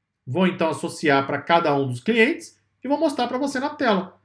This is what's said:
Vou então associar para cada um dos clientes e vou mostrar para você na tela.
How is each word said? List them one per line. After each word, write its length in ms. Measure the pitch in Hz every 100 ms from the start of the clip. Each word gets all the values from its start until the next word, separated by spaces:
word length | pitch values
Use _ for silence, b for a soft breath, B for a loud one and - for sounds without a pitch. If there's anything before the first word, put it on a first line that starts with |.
| _ _
Vou 220 | - 151 185
então 240 | 185 160
associar 560 | 147 165 - 151 139 165
para 120 | 143
cada 360 | - 170 160
um 120 | 143 135
dos 120 | 120
clientes 600 | - 233 240 339 - _ _ _
e 40 | 254
vou 120 | 294
mostrar 280 | 320 277 240
para 100 | 254
você 220 | 277 254
na 100 | 285
tela. 500 | 294 247 190 185 -